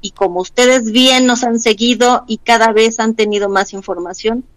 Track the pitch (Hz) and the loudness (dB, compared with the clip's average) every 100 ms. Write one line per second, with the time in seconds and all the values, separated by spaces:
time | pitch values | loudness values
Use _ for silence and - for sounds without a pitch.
0 | 202 - 190 180 185 - 247 254 226 220 | -14 -4 -2 -2 -6 0 2 2 2 2
1 | 262 254 254 247 247 233 226 208 233 240 | 4 4 2 0 0 -2 0 0 0 2
2 | 247 247 - 311 - 226 226 214 226 226 | 2 0 -2 -8 0 2 4 2 2 0
3 | 220 220 208 208 202 196 196 196 190 175 | -4 0 -2 -2 -2 -2 -2 -8 -8 -8
4 | 175 185 220 233 262 | -8 -6 -4 -4 -8